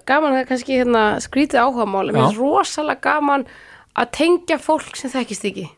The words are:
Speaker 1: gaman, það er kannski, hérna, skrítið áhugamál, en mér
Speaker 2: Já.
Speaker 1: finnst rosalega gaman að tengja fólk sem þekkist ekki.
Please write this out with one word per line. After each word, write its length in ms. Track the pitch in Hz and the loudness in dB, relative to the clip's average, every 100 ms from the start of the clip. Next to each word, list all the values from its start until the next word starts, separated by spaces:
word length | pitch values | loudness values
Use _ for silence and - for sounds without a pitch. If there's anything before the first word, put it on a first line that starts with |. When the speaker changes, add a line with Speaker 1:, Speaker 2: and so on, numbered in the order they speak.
Speaker 1:
gaman, 320 | - 277 311 262 | 0 2 2 0
það 60 | |
er 60 | 254 | 0
kannski, 280 | 254 247 262 | -4 0 0
hérna, 260 | 247 233 214 208 | 2 4 2 0
skrítið 440 | - 262 294 180 | -2 0 2 2
áhugamál, 440 | 254 240 208 196 175 | 2 0 -2 -2 0
en 80 | - | 2
mér 60 | |
Speaker 2:
Já. 60 | 135 | 2
Speaker 1:
finnst 140 | 208 | 2
rosalega 600 | 269 339 359 - 302 - | 0 2 0 -2 -4 -2
gaman 440 | 277 302 285 277 262 - - - _ | 0 0 2 0 -2 -12 -20 -20 _
að 220 | - 233 | -4 -4
tengja 480 | - 330 349 349 320 | 0 2 2 0 -4
fólk 360 | - 311 - - | 0 -2 -2 -10
sem 160 | 262 | -6
þekkist 360 | 262 233 202 202 | -6 -6 -6 -6
ekki. 180 | - 160 | -8 -12